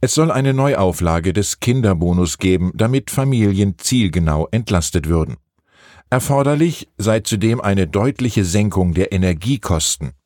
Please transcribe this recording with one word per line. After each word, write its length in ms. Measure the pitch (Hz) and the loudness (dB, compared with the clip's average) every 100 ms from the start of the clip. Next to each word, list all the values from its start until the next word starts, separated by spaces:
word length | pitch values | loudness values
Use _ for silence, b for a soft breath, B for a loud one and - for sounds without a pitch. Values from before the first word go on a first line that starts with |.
Es 140 | 131 | 0
soll 180 | - 160 | 2 0
eine 200 | 131 135 | 2 0
Neuauflage 800 | 131 139 143 95 85 87 82 85 | 2 2 2 0 0 0 0 0
des 280 | 90 101 - | -2 -2 -4
Kinderbonus 760 | - 123 113 90 85 87 87 - | -2 0 2 2 2 2 0 0
geben, 340 | 95 92 92 | 0 2 0
damit 380 | - 110 135 - | 0 0 0 -2
Familien 640 | - 135 131 104 98 101 92 | -2 0 2 2 2 0 -2
zielgenau 720 | - 127 104 82 80 76 80 | -2 0 0 2 0 0 0
entlastet 580 | 110 113 92 80 90 73 | -4 0 -2 0 -4 0
würden. 280 | 85 76 60 _ _ b b b b b | 0 0 -6 _ _ b b b b b
Erforderlich 760 | 127 127 139 139 147 165 156 - _ | -2 0 0 2 2 0 -2 -12 _
sei 240 | 101 110 | 0 0
zudem 400 | - 110 107 117 | 0 -2 0 0
eine 260 | 101 98 90 | 0 0 0
deutliche 580 | 98 117 143 123 110 | 0 0 0 -2 0
Senkung 500 | 95 95 104 98 90 | 0 0 0 2 0
der 180 | 82 95 | 2 0
Energiekosten. 960 | 95 92 80 98 139 - 82 78 - 71 - | 0 0 0 -2 -2 0 -2 -2 -4 -8 -12